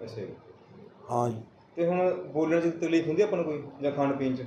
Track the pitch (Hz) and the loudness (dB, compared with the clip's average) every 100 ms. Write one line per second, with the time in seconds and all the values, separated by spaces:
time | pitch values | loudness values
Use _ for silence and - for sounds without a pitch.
0 | 113 107 90 - - - - - - - | -14 -10 -12 -14 -20 -20 -20 -20 -20 -20
1 | - 120 120 113 - - - - 170 180 | -4 0 0 -2 -10 -20 -10 -2 0 2
2 | 180 175 - 151 156 165 170 160 160 165 | 2 0 -2 0 2 4 2 0 2 2
3 | 147 165 208 180 156 147 - - 143 143 | 4 2 2 2 -2 -4 -8 -4 -2 0
4 | 139 139 131 127 | 0 0 0 -2